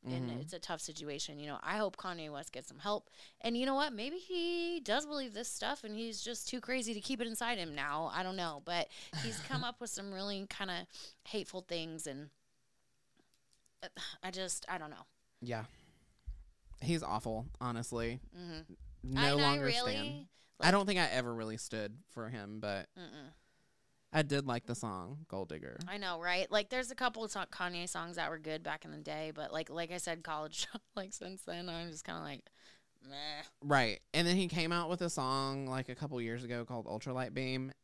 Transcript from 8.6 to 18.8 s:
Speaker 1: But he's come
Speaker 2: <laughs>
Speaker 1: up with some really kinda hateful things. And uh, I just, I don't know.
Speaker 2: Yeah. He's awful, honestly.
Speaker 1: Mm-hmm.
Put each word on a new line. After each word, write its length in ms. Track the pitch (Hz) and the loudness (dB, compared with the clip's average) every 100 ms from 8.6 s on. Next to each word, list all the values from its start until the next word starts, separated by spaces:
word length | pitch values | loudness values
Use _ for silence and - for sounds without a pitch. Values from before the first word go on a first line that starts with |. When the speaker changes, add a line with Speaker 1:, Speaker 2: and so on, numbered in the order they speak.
Speaker 1:
But 220 | 156 175 - - - 160 | 0 0 0 -4 -8 -4
he's 160 | 185 214 | -2 -4
come 240 | - 262 | -2 0
Speaker 2:
<laughs> 0 | |
Speaker 1:
up 160 | 247 240 | -2 -4
with 100 | 240 | -6
some 220 | - 202 | -4 -4
really 320 | 190 202 196 196 | -4 -2 -2 -4
kinda 380 | - 196 175 180 - - - | -4 -2 -2 -4 -12 -14 -14
hateful 380 | - 220 185 185 | -4 -2 -2 -6
things. 440 | 180 170 165 160 160 | -4 -2 -2 -4 -6
And 240 | 135 147 _ _ _ _ _ _ _ _ _ _ _ _ _ _ _ | -6 -8 _ _ _ _ _ _ _ _ _ _ _ _ _ _ _
uh, 60 | 185 - - - | -12 -8 -8 -6
I 80 | 185 | -6
just, 340 | 185 185 - - | -2 -2 -2 -2
I 100 | 180 | -4
don't 120 | 151 | -4
know. 160 | 123 - _ _ _ | -10 -16 _ _ _
Speaker 2:
Yeah. 240 | 120 117 110 - - - _ _ - - - _ - - | -4 -4 -4 -12 -20 -20 _ _ -10 -10 -12 _ -20 -4
He's 200 | 147 165 | 2 2
awful, 440 | - 104 117 110 123 - | 4 0 2 -2 -2 -2
honestly. 600 | 123 117 117 120 117 123 - 175 | -2 0 0 0 0 0 -8 -12
Speaker 1:
Mm-hmm. 380 | 175 160 160 92 | -8 -8 -10 -14